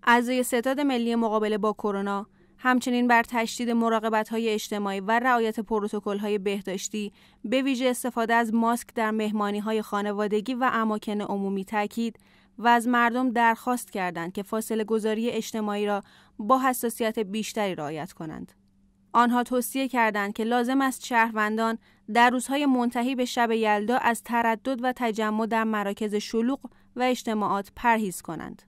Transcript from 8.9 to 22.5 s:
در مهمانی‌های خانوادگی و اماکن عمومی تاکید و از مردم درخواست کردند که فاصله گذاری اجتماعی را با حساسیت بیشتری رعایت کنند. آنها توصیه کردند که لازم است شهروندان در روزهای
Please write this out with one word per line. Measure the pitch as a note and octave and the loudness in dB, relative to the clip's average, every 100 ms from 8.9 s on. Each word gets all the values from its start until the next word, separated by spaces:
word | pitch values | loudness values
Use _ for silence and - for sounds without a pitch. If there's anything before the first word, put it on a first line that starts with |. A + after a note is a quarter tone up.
| - | -4
در | A3 | -2
مهمانی‌های | A3 G#3+ G#3+ G3+ G#3 G#3 A3 | 0 -2 -2 -2 -2 -2 -4
خانوادگی | G#3+ G3+ G#3 G3+ G#3 G#3 G#3+ | -2 -4 -2 -2 0 -2 -2
و | B3+ B3+ | -2 0
اماکن | A3+ A3 G#3+ - G#3 | 0 0 -2 -2 -6
عمومی | G#3 G3+ G3 G3 F#3+ | -4 -4 -2 -4 -4
تاکید | G#3+ G#3 - A#3 - _ _ _ - | -2 -2 -2 -6 -6 _ _ _ -2
و | A3+ | 4
از | A#3+ A3+ | 4 4
مردم | B3 A#3+ A#3+ C4 | 4 4 2 0
درخواست | A#3 A#3 A3+ - B3 - | 4 4 2 0 -2 -4
کردند | G#3+ F3+ E3+ E3 | -4 -4 -4 -6
که | F#3+ | -6
فاصله | G3 A3 A3 A3 | -4 -6 -2 -4
گذاری | G#3+ A3 G#3+ G#3+ A#3 | 0 0 0 0 -2
اجتماعی | A3+ A3 A3+ G#3+ G#3 G#3 | -2 -4 -4 -4 -2 -2
را | G3+ - - _ _ | -2 -4 -20 _ _
با | G#3 C4 | 2 4
حساسیت | C4 B3+ A#3 - A3+ A3+ | 4 0 -4 -2 -4 -2
بیشتری | G3+ G#3+ G3+ A3+ G3+ E3 | -4 -4 -6 -2 -2 -2
رعایت | D3 D#3 E3+ | -6 -6 -10
کنند. | - D#3+ - - _ _ _ _ _ _ | -10 -12 -12 -14 _ _ _ _ _ _
آنها | A3+ A#3+ B3 | 2 4 2
توصیه | A#3+ B3+ A#3+ C4+ C4+ | 0 -2 -2 -2 -2
کردند | B3 A3+ G#3 G3+ | 2 2 2 -4
که | G#3+ | -2
لازم | A3 A#3+ A#3+ C4+ | 0 2 2 2
است | C4 C4 - | 0 -2 0
شهروندان | A#3+ A3+ G#3+ G#3+ A3 A3+ A3+ _ _ - | 2 2 2 0 2 0 -2 _ _ -2
در | A3 B3 | 4 6
روزهای | B3+ A#3+ | 4 -2